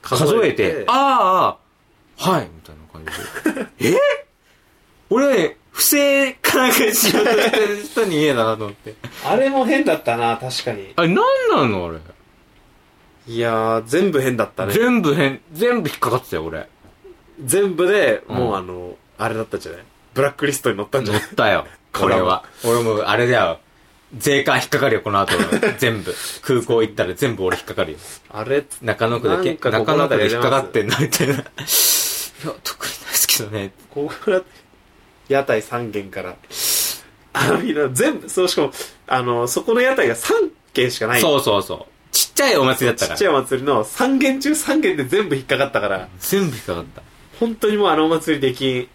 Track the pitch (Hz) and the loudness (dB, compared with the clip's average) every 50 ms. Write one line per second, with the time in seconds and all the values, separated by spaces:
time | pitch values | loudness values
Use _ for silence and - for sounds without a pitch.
0 | - - 127 123 156 147 143 233 208 151 120 - 104 90 - 139 101 95 240 269 | -4 -2 0 2 2 4 4 4 4 2 2 2 0 0 0 -2 0 0 2 4
1 | 277 277 269 240 202 185 185 180 143 101 - - _ _ _ _ _ _ _ _ | 4 4 4 4 4 4 4 4 2 0 0 -4 _ _ _ _ _ _ _ _
2 | _ _ _ - - 180 185 156 107 82 82 80 - - 78 78 78 - - 87 | _ _ _ -4 0 0 0 0 -2 -6 -14 -20 -20 -20 -20 -20 -20 -20 -20 -16
3 | 78 80 - - - - - - - 311 311 269 226 - - - - - - 494 | -14 -12 -10 -10 -12 -10 -12 -4 -4 -4 -2 -2 -8 -10 -8 -2 0 2 4 4
4 | 571 571 571 554 - _ _ _ _ _ _ _ _ _ _ _ _ _ _ _ | 4 2 0 -2 -8 _ _ _ _ _ _ _ _ _ _ _ _ _ _ _
5 | _ _ 196 247 277 285 262 202 160 147 - _ _ _ - - - - 302 285 | _ _ 2 4 4 4 4 4 2 0 -4 _ _ _ -4 0 2 2 4 4
6 | 285 285 277 277 277 262 254 - - - - 285 254 247 233 - 262 214 208 233 | 4 4 4 4 2 2 -2 -4 -2 0 2 2 2 4 4 4 2 2 2 2
7 | - 208 - 233 - 247 226 214 208 - - 226 214 202 208 202 208 - - 262 | 2 2 2 2 2 4 4 4 2 2 2 2 2 0 0 -6 -8 -6 -2 -2
8 | 220 196 165 147 156 147 135 120 110 110 110 107 110 101 104 _ - 107 110 - | 0 0 2 2 2 2 4 2 2 0 0 -2 -6 -10 -10 _ -18 -18 -18 -14
9 | - - - - - 135 185 233 269 269 269 269 254 220 294 277 311 185 160 - | -16 -16 -14 -8 -2 0 2 2 2 2 2 2 2 2 2 2 2 2 0 0
10 | - - 117 117 120 117 113 - 127 131 127 - - 123 113 101 98 95 - - | 0 -2 -2 0 0 0 0 -2 -4 -8 -8 -6 -6 -6 -6 -6 -10 -6 -2 0
11 | 170 165 190 381 466 523 554 523 508 453 381 277 143 117 104 92 87 85 82 78 | 2 4 4 4 4 4 2 2 2 2 2 4 2 2 0 -2 -4 -6 -8 -10
12 | 82 82 - _ _ _ _ _ _ _ _ - _ _ _ _ _ _ _ _ | -14 -18 -20 _ _ _ _ _ _ _ _ -20 _ _ _ _ _ _ _ _
13 | _ _ _ _ _ 117 117 117 117 117 113 110 110 113 113 113 113 117 135 170 | _ _ _ _ _ -8 -4 -2 0 0 0 0 2 2 0 0 0 0 0 2
14 | 196 196 160 139 131 131 123 113 107 - - - 95 98 101 214 233 247 247 233 | 2 2 2 2 0 2 0 0 -2 -2 -2 -6 -4 0 2 2 2 4 2 2
15 | 180 151 139 165 147 135 135 - _ - 160 156 220 240 247 233 175 143 - - | 2 2 2 2 2 0 -2 -6 _ -16 -4 0 0 2 2 0 -2 -4 -4 -2
16 | - 127 113 127 - - - 80 80 80 80 78 - - _ _ - - - _ | 0 0 0 -2 -2 -4 -6 -6 -6 -6 -8 -10 -12 -14 _ _ -20 -20 -20 _
17 | _ - - - _ - - - 151 123 - 190 202 196 180 160 180 180 208 208 | _ -20 -20 -20 _ -20 -20 -14 -4 0 2 2 2 2 2 0 2 2 4 4
18 | 170 127 110 - - - 107 - 123 113 101 95 92 90 90 90 90 90 - - | 4 2 2 0 -4 -6 -2 -2 0 0 -2 -4 -6 -8 -12 -12 -12 -12 -14 -16
19 | _ _ _ - 107 113 110 110 113 - - 92 - 82 82 87 95 - _ _ | _ _ _ -6 -6 -4 -4 -6 -6 -6 -8 -8 -8 -10 -16 -16 -20 -20 _ _
20 | _ _ - 127 139 143 139 - 147 147 135 - - 127 104 98 104 - - 135 | _ _ -2 -2 -2 -2 0 -2 -2 -2 -2 0 -2 -2 -2 -2 -6 -4 -4 -4
21 | 117 104 104 107 - - - - 117 104 95 82 - - - - _ _ - - | -2 0 -2 -2 -2 -4 -2 0 2 2 2 0 -2 -6 -16 -20 _ _ -4 -2
22 | 95 - 117 104 92 90 92 92 - - - - - 117 117 120 117 113 110 104 | 0 2 2 2 2 2 0 -2 -4 -14 -18 -4 0 0 2 2 2 0 0 0
23 | 95 - 104 120 123 120 123 110 98 87 80 - _ _ _ _ _ _ _ _ | 0 0 2 2 2 2 2 2 2 0 -2 -6 _ _ _ _ _ _ _ _
24 | _ _ - 117 - 147 139 139 139 156 135 127 - - - 139 131 139 113 98 | _ _ -14 -4 -2 0 0 2 2 2 0 0 0 -2 -2 0 2 2 0 0
25 | - 110 101 98 98 98 - - 214 - 226 - - 208 - - 135 120 113 107 | -2 0 0 0 2 2 0 0 0 0 0 0 0 -2 0 0 0 0 0 -2
26 | 85 87 87 - - - - - - - 131 120 117 - 120 113 110 107 104 - | -6 -8 -8 -8 -10 -10 -12 -10 -2 0 0 0 2 2 2 2 2 0 -2 -4
27 | 101 90 90 - 143 131 113 92 95 92 90 - - - - 104 92 78 76 73 | -4 -4 -2 -2 -2 -2 -2 -2 -2 -2 -2 -4 -6 -10 -4 -4 -4 -4 -6 -14
28 | - - - - _ - - 107 110 123 139 147 143 - - - 131 110 104 - | -14 -18 -20 -20 _ -14 -12 -10 -4 -2 -2 -2 -2 -4 -16 -8 -4 -4 -2 0
29 | 117 113 120 117 - - 165 175 185 180 160 - - 127 107 110 110 156 151 143 | 0 -2 0 0 0 0 0 0 0 -2 -4 -2 -2 -2 0 0 0 2 2 2
30 | 143 131 131 107 - 107 113 120 120 123 131 139 131 - - 113 104 104 - - | 2 2 2 2 2 0 0 0 0 2 2 0 -2 0 -2 -2 0 0 0 -2
31 | 147 131 - - 147 131 139 135 - - _ - 143 - - - - - - - | -2 -2 0 -2 0 0 0 -4 -6 -10 _ -14 -6 -2 0 2 2 2 2 0
32 | - - - - - - - - - 160 - - - - - - - - - - | -2 -4 -6 -8 -10 -12 -14 -12 -10 -10 -10 -10 -12 -12 -10 -10 -10 -10 -10 -12
33 | - - - - - - - - 117 101 107 104 98 98 - - - - - 143 | -12 -4 -2 0 2 2 0 -2 -2 -6 -6 -8 -8 -8 -12 -18 -20 -10 -6 -6
34 | 143 156 - - - 214 190 185 185 - - - - _ _ _ _ _ _ - | -6 -6 -8 -4 0 2 2 2 0 -4 -20 -20 -20 _ _ _ _ _ _ -20
35 | _ _ _ _ _ - 139 139 135 - 123 110 - - 123 120 120 110 101 104 | _ _ _ _ _ 0 0 0 2 2 0 0 0 -4 -6 -6 -6 -6 -6 -8
36 | 98 95 98 98 92 90 90 - - - - - - - - - - - - - | -8 -8 -10 -10 -10 -10 -12 -16 -18 -14 -10 -6 -4 -2 -2 -2 -2 -4 -6 -10
37 | - - - _ _ _ - - - - - - - 247 151 151 147 127 131 131 | -14 -20 -20 _ _ _ -2 0 2 2 2 0 0 -2 0 0 -2 0 2 2
38 | 226 302 277 175 - - - 185 185 175 - - 151 139 - - - - - - | 2 2 0 -4 -10 -6 -2 0 0 0 2 0 -2 -2 -4 -10 -14 -14 -16 -20
39 | _ - 131 127 123 123 120 120 120 123 - 175 165 - 226 247 247 262 269 262 | _ -2 -2 0 0 0 0 0 0 -2 -2 -2 0 2 2 2 4 2 2 2
40 | 165 120 117 - - - 427 453 392 320 - _ _ _ _ 135 127 123 123 - | 2 0 0 -2 0 0 2 2 2 0 -4 _ _ _ _ 0 0 0 0 -4
41 | 113 110 123 117 - 165 147 135 - 127 104 98 - - - - - - _ _ | -2 0 2 2 4 4 2 2 2 2 2 2 0 -2 -10 -10 -12 -20 _ _
42 | _ - - - - - - - 294 262 214 156 131 131 131 - 131 120 - - | _ -4 -2 -2 -2 0 0 0 2 4 4 4 4 2 2 2 2 0 0 0
43 | 120 - - - 202 185 151 135 - - 135 127 131 143 135 110 107 - - - | -2 -4 0 0 2 2 2 2 0 0 -4 -2 0 0 0 0 0 -2 -2 -2
44 | 262 254 269 262 285 269 269 269 269 285 302 302 - - 277 311 285 196 170 147 | 0 2 2 2 2 2 0 0 0 -2 -2 -2 0 0 0 2 2 2 0 0
45 | 135 123 - 208 214 175 139 135 127 - 139 127 139 135 - 113 101 101 98 92 | -2 0 0 0 0 0 -2 -4 -2 -2 0 0 0 0 0 -2 -2 -2 -4 -4
46 | 92 - - - - - 190 196 196 160 123 110 - - 87 85 71 - - - | -6 -12 -14 -10 -4 0 0 0 0 0 -4 -8 -8 -6 -6 -6 -8 -12 -16 -20
47 | - - - - - - - - 233 233 226 - - 208 208 208 202 185 156 156 | -20 -20 -20 -20 -20 -20 -4 -4 -2 -2 -2 0 0 0 2 2 2 2 4 4
48 | 156 160 165 160 160 165 156 147 135 131 127 - 135 131 127 123 123 - | 4 2 2 0 0 -2 -2 0 0 -2 -2 0 -2 -2 -2 -2 -6 -8